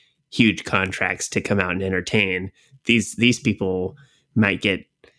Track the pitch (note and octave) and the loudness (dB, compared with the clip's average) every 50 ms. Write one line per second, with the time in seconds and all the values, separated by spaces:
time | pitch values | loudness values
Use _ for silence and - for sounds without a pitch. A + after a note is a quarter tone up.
0 | _ _ _ _ _ _ - - A#2+ A2 F#2 - - - - G2 F#2+ F#2+ F#2 - | _ _ _ _ _ _ 0 4 4 4 4 2 -2 -4 -2 -2 -2 -2 -4 -4
1 | G2 F#2 F#2 - - - - A2+ - - A2+ G2+ F#2 F2+ F2+ F#2 F#2+ F#2+ F#2+ F2+ | -4 -4 -4 -6 -8 -6 -4 -4 -2 0 0 0 0 0 -2 -2 -2 -2 -2 -2
2 | F2 - - A2 G2+ F#2+ F#2 F2+ F#2+ F#2+ - _ _ _ - _ _ - A#2 A2+ | -2 0 0 2 2 2 0 -4 -6 -8 -12 _ _ _ -20 _ _ 2 2 2
3 | G#2+ - - - A2+ B2 A#2+ - - A#2 G#2 - G2+ F#2+ F#2 F#2 F#2 - - - | 2 0 -2 2 2 2 2 2 0 -2 -2 0 -2 -2 -2 -2 -4 -6 -8 -12
4 | - _ _ _ _ _ _ - G#2+ G2+ F#2+ F2 - G#2 F#2+ - - _ _ _ | -18 _ _ _ _ _ _ 2 2 2 2 0 0 0 0 -2 -4 _ _ _
5 | _ _ _ | _ _ _